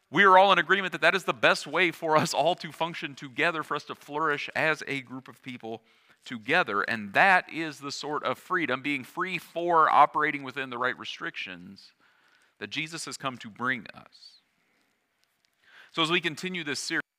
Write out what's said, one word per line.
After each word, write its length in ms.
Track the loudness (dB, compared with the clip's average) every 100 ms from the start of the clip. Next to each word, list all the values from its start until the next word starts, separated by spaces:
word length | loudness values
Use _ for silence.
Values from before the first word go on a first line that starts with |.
| -4
we 120 | 4
are 140 | 8 8
all 140 | 8
in 60 | 4
agreement 360 | 4 0 0
that 80 | 2
that 140 | 2 2
is 100 | -2
the 80 |
best 340 | 2 4 2 0
way 240 | 2 2
for 240 | 0 2 2
us 180 | 2
all 220 | 0 0 0
to 160 | -8
function 420 | -6 -6 -6 -10
together, 480 | -12 -12 0 0 0
for 140 | -4 -6
us 80 |
to 120 | -6 -14
flourish 540 | -8 -4 -2 -2 -4 -2
as 260 | 0 -2 -4
a 140 | -8
group 260 | -8 -16 -16
of 140 | -18
people 380 | -16 -14 -12 -12 _ _ _ _ -14
together. 560 | -10 0 0 2 -2
And 300 | -2 -4 0
that 380 | 4 6 4 0
is 280 | -10 -10 -10
the 120 | -12
sort 320 | -10 -6 -4
of 140 | -4 -6
freedom, 440 | -4 -2 -2 -2
being 220 | -2 -6
free 340 | -6 -8 -6 -6
for 520 | -8 -6 2 4 6
operating 540 | 6 6 4 0 -2
within 260 | -8 -8 -8
the 80 | -2
right 200 | -4 -4
restrictions, 920 | -12 -10 -12 -10 -12 -14 -16 -20 -20 _ _ _ _ _ _ -14
that 100 | -8
Jesus 360 | -6 -8 -8 -10
has 120 | -8
come 200 | -8 -8
to 100 | -14
bring 360 | -6 -4 -4 -8
us. 460 | -18 -20 _ -20 _ _ _ _ _ _ _ _ _ _ _ _ _ _ -20 -10
So 100 | -2
as 80 | 0
we 120 | 2
continue 420 | -2 -6 -8 -6
this 160 | -6 -6
series, 240 | -4 -6 -6